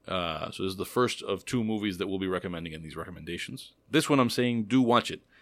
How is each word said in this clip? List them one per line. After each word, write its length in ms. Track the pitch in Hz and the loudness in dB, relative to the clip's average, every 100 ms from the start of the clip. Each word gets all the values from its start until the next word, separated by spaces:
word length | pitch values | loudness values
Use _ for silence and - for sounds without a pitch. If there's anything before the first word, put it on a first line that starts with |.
| - | -6
Uh, 440 | 92 87 78 82 | -4 -2 -4 -6
so 100 | - | -4
this 80 | 95 | -4
is 40 | 95 | -4
the 80 | 95 | -4
first 380 | - 123 - | 0 0 0
of 200 | - 95 | -4 -4
two 200 | - 127 | -2 -2
movies 340 | 110 110 104 90 | 0 0 -2 -2
that 100 | 98 | -2
we'll 120 | 95 | -2
be 80 | 95 | 0
recommending 460 | 92 95 85 85 | -2 -2 -6 -8
in 100 | 80 | -10
these 120 | 80 71 | -10 -10
recommendations. 760 | 82 85 76 87 - - - _ _ | -10 -10 -8 -8 -8 -10 -14 _ _
This 180 | 147 156 | 2 4
one 100 | 143 | 4
I'm 100 | 120 | 4
saying, 360 | - 123 117 104 | 4 2 2 4
do 140 | 127 | 4
watch 280 | 120 120 - | 6 4 4
it. 120 | 78 _ _ | -6 _ _